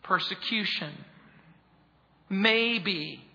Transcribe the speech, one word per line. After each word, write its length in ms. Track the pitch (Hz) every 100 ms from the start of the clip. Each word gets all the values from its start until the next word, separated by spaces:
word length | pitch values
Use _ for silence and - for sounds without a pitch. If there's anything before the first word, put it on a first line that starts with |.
persecution. 880 | - 185 - - - 226 196 - 156 147 - - - - - - _ _ _ _ _ _ -
Maybe 960 | 190 220 226 233 233 175 180 156 135 -